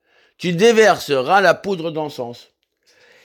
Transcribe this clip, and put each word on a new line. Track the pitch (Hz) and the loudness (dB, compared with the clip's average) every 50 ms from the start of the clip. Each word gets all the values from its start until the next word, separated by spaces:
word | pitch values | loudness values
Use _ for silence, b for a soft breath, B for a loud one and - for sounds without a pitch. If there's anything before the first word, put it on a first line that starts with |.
| _ _ _ _ _ _ _ _ | _ _ _ _ _ _ _ _
tu | - 175 175 | -6 -4 -2
déverseras | 165 208 233 226 220 220 196 170 147 - - 143 131 123 143 180 202 | 2 4 4 6 6 4 4 2 0 -2 -4 -4 -2 0 0 0 2
la | 196 175 160 | 2 2 0
poudre | - - 196 196 170 156 170 | 0 -4 -6 -6 -6 -6 -8
d'encens. | 156 156 156 147 - - 123 120 120 - - _ _ _ _ _ _ b b b b b b b b b b | -8 -8 -8 -8 -10 -10 -12 -12 -14 -16 -20 _ _ _ _ _ _ b b b b b b b b b b